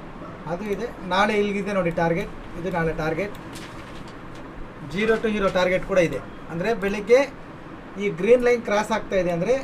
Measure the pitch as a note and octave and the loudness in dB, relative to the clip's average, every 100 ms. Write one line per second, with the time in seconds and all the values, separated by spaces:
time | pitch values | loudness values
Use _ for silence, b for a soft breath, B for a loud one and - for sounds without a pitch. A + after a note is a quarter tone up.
0 | - - - - - F3 G#3 G3 A#3+ - | -14 -12 -12 -12 -8 -6 -4 -4 -6 -8
1 | G3 F#3 G#3+ G#3 G#3 G3+ G3 F#3+ E3+ E3+ | -2 2 2 2 0 0 -2 0 0 2
2 | E3 E3 - - - F3+ F3+ F3 E3 D3+ | 2 0 -4 -8 -12 -8 -4 -2 -2 -2
3 | D#3 D#3+ G3+ - - - - - - - | -2 -2 -4 -6 -12 -12 -12 -14 -12 -12
4 | - - - - - - - - C#3 E3+ | -12 -14 -14 -14 -12 -12 -12 -12 -8 -2
5 | A3 A3 A3+ G#3 F#3+ F3+ F3+ F3+ - G3 | 2 2 2 2 2 4 4 2 2 4
6 | D#3+ C3+ - - - E3 G#3 A3 G3 G#3 | 4 2 -8 -12 -8 -4 0 0 0 0
7 | G3+ B3 C#4 - - - - - - F#3+ | 6 6 6 -2 -14 -14 -14 -14 -12 -4
8 | G3+ D#3+ G3 B3 A#3+ A#3+ G#3 G#3 G#3+ G#3+ | -2 2 6 8 8 4 2 0 2 0
9 | - G3 F3 E3+ F#3 C4+ | 0 2 2 2 2 2